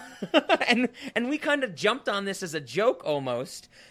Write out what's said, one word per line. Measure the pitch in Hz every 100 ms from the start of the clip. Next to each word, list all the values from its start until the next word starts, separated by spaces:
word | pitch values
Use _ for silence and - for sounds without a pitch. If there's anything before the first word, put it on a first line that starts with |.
<laughs> | - - 185 320 - 359 -
And, | 233 247 - 277
and | - 240
we | 302
kinda | 311 285 254
jumped | 139 196 254 -
on | 202 196
this | 190
as | 180
a | 160
joke | 127 147 226 -
almost, | - 147 131 120 147 - - - -